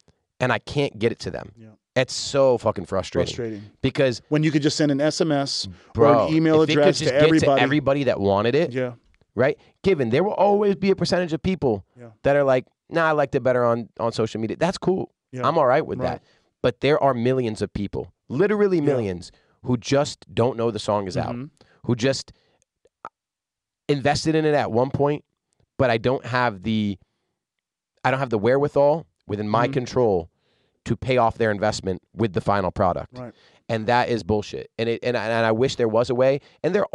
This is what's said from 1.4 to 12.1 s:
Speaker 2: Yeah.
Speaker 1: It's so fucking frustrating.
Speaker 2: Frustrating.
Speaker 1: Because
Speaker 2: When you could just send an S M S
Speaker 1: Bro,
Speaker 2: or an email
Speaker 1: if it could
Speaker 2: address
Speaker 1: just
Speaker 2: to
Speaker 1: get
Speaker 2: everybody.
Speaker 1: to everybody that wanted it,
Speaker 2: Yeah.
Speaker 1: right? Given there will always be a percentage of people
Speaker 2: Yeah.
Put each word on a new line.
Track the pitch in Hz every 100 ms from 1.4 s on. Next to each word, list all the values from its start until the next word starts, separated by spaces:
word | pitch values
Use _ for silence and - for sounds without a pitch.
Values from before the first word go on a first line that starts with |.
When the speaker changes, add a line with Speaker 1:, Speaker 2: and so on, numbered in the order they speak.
| 101 117
Speaker 2:
Yeah. | 110 107 _ 131
Speaker 1:
It's | 127
so | - - 139 135 120
fucking | 110 98 85
frustrating. | 95 - 87 85 -
Speaker 2:
Frustrating. | 113 104 104 _
Speaker 1:
Because | 131 147 135 110 -
Speaker 2:
When | 151
you | 156
could | 147
just | 147 -
send | 147
an | 139
S | 151 -
M | 165
S | 143 139 - 98 87 _
Speaker 1:
Bro, | 113 113 117 101
Speaker 2:
or |
an |
email | 160 160 156
Speaker 1:
if | 160
it |
could | 143
Speaker 2:
address | 147 -
Speaker 1:
just | 147
Speaker 2:
to | 135
Speaker 1:
get |
Speaker 2:
everybody. | 156 160 151 135
Speaker 1:
to |
everybody | 135 147 135 143
that | 120 98
wanted | 98 98 117 139
it, | 170
Speaker 2:
Yeah. | 127 123 120 _ _ _
Speaker 1:
right? | 98 139 - _ _
Given | 196 160 113
there | 135
will | 202
always | - 202 202 208 196
be | 196
a | 190
percentage | 175 180 170
of | 156
people | 185 185 135 101 - 123
Speaker 2:
Yeah. | 117